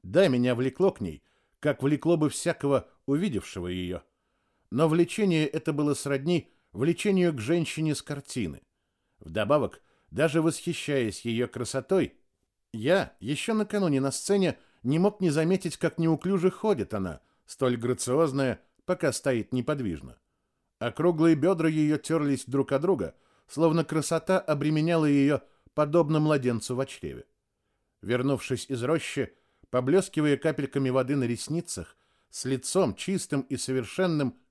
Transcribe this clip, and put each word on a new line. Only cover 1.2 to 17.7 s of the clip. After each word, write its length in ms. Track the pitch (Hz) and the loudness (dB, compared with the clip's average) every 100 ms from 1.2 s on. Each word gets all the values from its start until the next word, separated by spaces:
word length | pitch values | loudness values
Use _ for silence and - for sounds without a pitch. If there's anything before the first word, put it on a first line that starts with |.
| _ _ _ _ | _ _ _ _
как 220 | 147 139 | -4 0
влекло 340 | 135 147 160 170 | 0 0 2 2
бы 140 | 151 | 2
всякого, 580 | - 170 165 143 135 - _ | 0 -4 -2 0 0 -2 _
увидевшего 600 | - 143 196 107 - 95 90 | -4 0 0 -4 -6 -8 -6
ее. 360 | 92 90 90 _ _ _ _ _ _ _ | -6 -6 -8 _ _ _ _ _ _ _
Но 180 | 117 160 | 0 2
влечение 580 | 160 165 - 202 165 151 | 2 2 2 2 2 0
это 260 | 160 - | -2 -4
было 200 | 147 147 | 0 0
сродни 560 | 139 139 135 143 175 - _ _ | -2 -2 -2 0 -2 -2 _ _
влечению 640 | 95 143 170 208 190 175 | -2 -2 0 2 4 2
к 60 | 143 | 0
женщине 540 | 107 175 156 - 156 | 0 0 0 -2 -2
с 80 | 143 | -2
картины. 600 | - 143 - 131 90 69 _ _ _ _ _ _ | -6 -12 -8 -6 -6 -8 _ _ _ _ _ _
Вдобавок, 640 | 78 82 104 147 107 - _ _ _ | -8 -4 2 2 0 -6 _ _ _
даже 300 | 85 156 156 | -2 2 2
восхищаясь 840 | 160 151 - 160 - 139 113 95 117 | 0 -2 -6 -6 -2 0 0 -4 -4
ее 200 | 113 120 | -2 -2
красотой, 680 | - 117 135 - 190 - _ _ _ _ _ _ | -4 -6 -6 0 0 0 _ _ _ _ _ _
я 420 | 113 117 185 - _ | -6 0 2 0 _
еще 320 | 104 147 - | -6 -4 -2
накануне 480 | 220 202 208 185 135 | -2 0 0 2 2
на 100 | 135 | 0
сцене 480 | - - 202 180 - _ _ | -4 0 2 2 -2 _ _
не 160 | 123 156 | -2 2
мог 220 | 196 202 | 2 2
не 80 | 185 | 0
заметить, 480 | 147 160 185 170 - | 2 2 0 -2 -2
как 220 | 165 - | -4 0
неуклюже 520 | 165 156 180 196 180 | 0 0 0 0 0
ходит 440 | - 220 160 95 | 0 -2 0 -2
она, 260 | 104 92 71 _ _ | -4 -6 -8 _ _
столь 320 | _ - 131 | _ -2 0